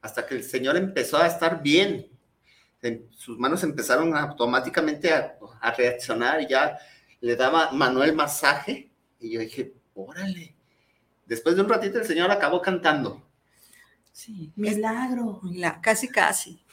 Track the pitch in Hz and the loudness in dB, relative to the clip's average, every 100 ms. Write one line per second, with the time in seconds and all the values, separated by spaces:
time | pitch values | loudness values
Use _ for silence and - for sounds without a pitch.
0 | 110 - - 131 - 131 131 170 190 143 | -10 -8 -6 -6 -4 -2 2 2 0 -2
1 | 120 147 170 165 165 170 143 160 196 160 | 2 4 4 4 0 0 4 4 4 -2
2 | - _ _ _ _ _ _ _ 120 113 | -10 _ _ _ _ _ _ _ -8 -8
3 | - - - 113 127 175 165 143 104 - | -12 -20 -14 -4 -2 0 -2 -4 0 2
4 | 165 151 147 - 120 127 127 - 156 147 | 2 0 -2 -2 0 0 -2 -2 -2 0
5 | 175 156 - - - - 117 120 123 - | 2 2 0 -10 -20 -6 -2 2 0 0
6 | - 117 123 156 135 131 151 - - - | -4 -2 0 0 2 2 2 -2 -14 -20
7 | _ _ 120 120 131 160 151 135 131 131 | _ _ -2 2 2 4 2 2 2 4
8 | 147 156 147 - 143 147 - 269 - _ | 2 2 0 0 2 2 -2 -8 -12 _
9 | _ _ 113 113 110 - 123 - _ 98 | _ _ -8 -6 -6 -8 -10 -12 _ -16
10 | 95 - 196 175 156 _ _ _ _ _ | -14 -8 -8 -8 -12 _ _ _ _ _
11 | _ _ - 117 165 180 208 226 196 226 | _ _ -8 -2 2 4 4 2 0 -2
12 | - 165 180 202 151 180 190 180 165 151 | -2 2 2 2 2 0 0 2 2 2
13 | 113 - _ _ _ _ _ _ _ _ | 0 -8 _ _ _ _ _ _ _ _
14 | _ - - 202 156 208 214 208 220 226 | _ -20 -18 -16 -12 -4 -2 -2 -2 -2
15 | 254 240 226 202 185 180 170 - 226 220 | -2 -2 -4 -6 -8 -4 -4 0 0 0
16 | 254 - 180 190 - - _ | 0 2 2 2 -6 -16 _